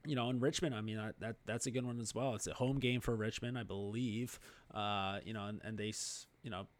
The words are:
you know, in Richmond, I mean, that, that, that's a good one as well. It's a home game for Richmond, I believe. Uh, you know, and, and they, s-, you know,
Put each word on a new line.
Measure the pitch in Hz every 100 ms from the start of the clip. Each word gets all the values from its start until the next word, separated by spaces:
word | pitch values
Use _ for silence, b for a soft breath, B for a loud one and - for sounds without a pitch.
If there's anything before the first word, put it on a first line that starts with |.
| -
you | 131
know, | 120
in | 127
Richmond, | 135 - 165 110
I |
mean, | 107 110
that, | 107 -
that, | 113 110 -
that's | 117 139
a |
good | 123 123
one | 120
as | 113
well. | 110 135 110
It's | -
a |
home | - 127 127
game | 123 123
for | 123 113
Richmond, | 107 - 120 123
I |
believe. | 98 98 101 110 123 107 123 - b b b
Uh, | 107 104 101 98 101 -
you |
know, | 110 101
and, | 107
and | 107 107
they, | 104
s-, | - - - - _
you | 120
know, | 95 101